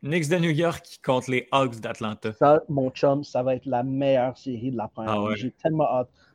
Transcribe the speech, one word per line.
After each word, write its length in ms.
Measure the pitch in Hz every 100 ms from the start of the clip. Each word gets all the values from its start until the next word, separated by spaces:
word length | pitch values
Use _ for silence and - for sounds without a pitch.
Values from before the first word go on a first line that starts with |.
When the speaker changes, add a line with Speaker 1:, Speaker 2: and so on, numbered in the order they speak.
Speaker 1:
Knicks 260 | 139 175 147
de 80 | 180
New 140 | 170
York 500 | 151 170 156 - -
contre 280 | - 127 123
les 160 | 127 -
Hawks 300 | 139 131 117
d'Atlanta. 500 | 110 113 110 107 110
Speaker 2:
Ça, 300 | 110 143 151 -
mon 220 | 139 131
chum, 340 | - 143 139 143
ça 180 | 123
va 120 | 127 127
être 100 | 139
la 180 | 120
meilleure 540 | 131 135 139 135 127 123
série 340 | 135 117 127
de 60 | 117
la 100 | 107
première 240 | - 113
Speaker 1:
Ah 40 | 107
Speaker 2:
ronde. 140 | 104
Speaker 1:
ouais. 60 | 107
Speaker 2:
J'ai 140 | 123
tellement 320 | - 165 160 135
hâte. 240 | 127 123 _ _